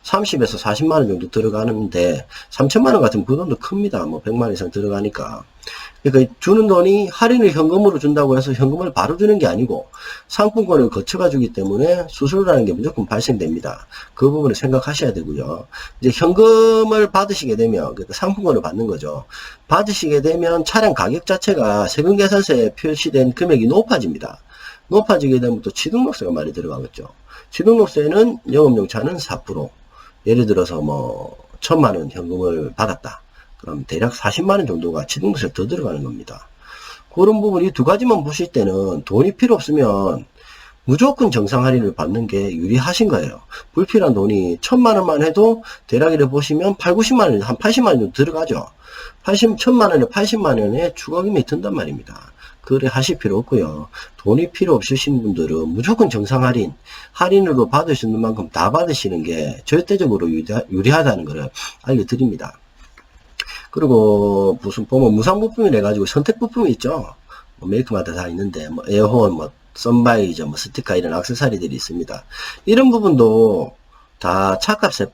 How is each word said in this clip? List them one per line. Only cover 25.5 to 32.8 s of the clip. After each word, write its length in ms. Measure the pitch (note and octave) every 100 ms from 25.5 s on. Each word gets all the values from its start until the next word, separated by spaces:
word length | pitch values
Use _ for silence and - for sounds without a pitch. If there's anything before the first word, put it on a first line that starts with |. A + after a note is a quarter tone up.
| A#2
또 80 | -
취등록세가 640 | - - A3+ C4 - F#2
많이 200 | D#2+ D#2
들어가겠죠. 560 | D2+ E2 C2+ B1+ - - _ - - _
취등록세는 880 | - F#3+ A#3 G3+ D3+ D3 F#3 A#3 - -
영업용 360 | C#3 D3 A#2 G2
차는 300 | A2+ C3 F3
사 220 | - E2+
프로. 300 | - E2 C#2+ _ _ - - _ G#2
예를 180 | A#2+
들어서 380 | A2 F#2 F2 E2
뭐, 560 | D2+ C#2+ B1 G1+ - - - -
천만 360 | - D#3+ B2+ F#2
원 140 | D2
현금을 640 | F2+ F2 F2+ F2+ E2 C#2
받았다. 460 | -